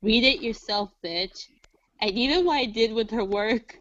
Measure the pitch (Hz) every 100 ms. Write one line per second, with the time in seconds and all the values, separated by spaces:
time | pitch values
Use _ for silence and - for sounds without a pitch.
0 | 202 226 262 269 226 220 - 208 208 _
1 | 170 170 185 - - _ - _ _ _
2 | 214 196 254 330 349 294 247 214 226 220
3 | 214 226 196 202 214 233 - -